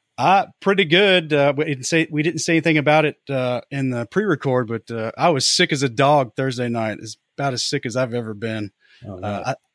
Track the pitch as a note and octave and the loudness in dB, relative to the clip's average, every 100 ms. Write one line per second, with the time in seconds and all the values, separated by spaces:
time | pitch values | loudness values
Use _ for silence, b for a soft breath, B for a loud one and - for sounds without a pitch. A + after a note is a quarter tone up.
0 | _ - C3+ G3 - - F#3+ G3 F#3 E3+ | _ -2 2 2 2 -4 0 2 4 4
1 | G3+ F#3 D#3+ D3 C#3 C#3 D#3 C3+ B2+ E3 | 6 4 2 2 2 2 -2 -4 0 0
2 | D#3+ D3+ D3+ D#3 - E3 D#3+ D#3 C#3+ D3+ | 0 -2 -2 -2 0 2 4 2 4 4
3 | D3+ - - C3+ B2+ B2 - C#3+ C3+ A#2+ | 2 -2 -6 -4 -2 -4 -6 -4 -2 -2
4 | A#2 F#3 G#3 D3+ C#3+ B2+ A#2 A2+ - A#2 | -4 -2 0 0 0 0 0 -6 -8 -8
5 | A2 - D#3+ C#3 - - F3+ C#3+ C3+ A2+ | -6 0 2 2 2 2 2 0 -2 2
6 | C#3 D3 B2 - C3+ B2 B2 A#2 A2 G2+ | 4 4 2 -4 -6 -4 -4 -2 -4 -6
7 | A2 - _ - C#3+ B2 - C#3+ C3 A2+ | -12 -18 _ -6 -4 -4 -4 -4 -4 -2
8 | B2+ A#2+ A2 G#2 A2 A2 G#2 _ b b | -2 -2 -6 -8 -6 -6 -8 _ b b
9 | G2+ F#2 G#2 G2+ - - _ | -16 -10 -6 -6 -6 -8 _